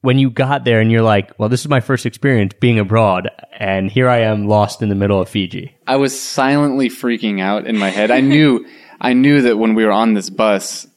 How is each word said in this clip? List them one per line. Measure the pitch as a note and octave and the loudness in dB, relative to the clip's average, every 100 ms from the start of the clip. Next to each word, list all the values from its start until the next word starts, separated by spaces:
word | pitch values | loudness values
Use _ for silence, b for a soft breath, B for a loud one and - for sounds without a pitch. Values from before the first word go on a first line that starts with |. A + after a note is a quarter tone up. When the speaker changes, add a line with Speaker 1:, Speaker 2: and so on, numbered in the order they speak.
Speaker 1:
when | C3 C3 | 2 2
you | C3+ | 2
got | A#2 C3 C#3+ | 0 -2 0
there | B2 A2+ | 0 2
and | A2 | 2
you're | A2+ | 2
like, | A2+ G#2 F#2+ - | 2 2 -2 -6
"Well, | A2 | -2
this | B2 | -2
is | - | 0
my | C#3 | -2
first | - C3 | 0 -4
experience | A#2+ - C#3 B2 G2 - | -4 -4 0 0 0 0
being | B2 A2+ | 0 0
abroad, | G2 A2 A2 F2+ F#2 - - - | 0 0 2 0 -4 -12 -20 -10
and | G2+ G2 F#2+ | -4 -2 -2
here | G#2+ B2+ | 0 2
I | A#2+ | 2
am | A2 G#2+ G#2 | 0 -2 0
lost | G#2 G2+ - | 0 0 -2
in | G#2+ | -4
the | |
middle | G2 G2+ G2 | -2 0 0
of | F#2 | -2
Fiji"? | G2+ F#2 - E2 _ - | -4 -4 -8 -16 _ -2
Speaker 2:
I | C3+ | 0
was | C#3 C3+ | 0 -4
silently | - - C3+ C#3+ D3 C3+ B2+ | -8 -2 0 2 0 0 -2
freaking | - B2 A#2 A2+ G2 | -2 -4 -2 -2 -2
out | F#2+ G#2 - | -2 -4 -4
in | A2 | -2
my | G2 | -2
head. | F#2+ G#2+ | -2 0
I | B2 | 2
knew, | C3+ C#3+ D#3 A#2+ - - | 2 4 4 2 -4 -20
<laughs> | - - | -20 -8
I | B2 | -2
knew | B2+ C#3 D3 | 2 4 4
that | B2 G#2+ | 2 2
when | A2+ | 0
we | A2 G#2+ | 2 2
were | |
on | G2+ A2+ | 2 2
this | G#2 F#2 | 0 -4
bus | F#2+ A2 G2 - - - | -2 0 0 -4 -14 -16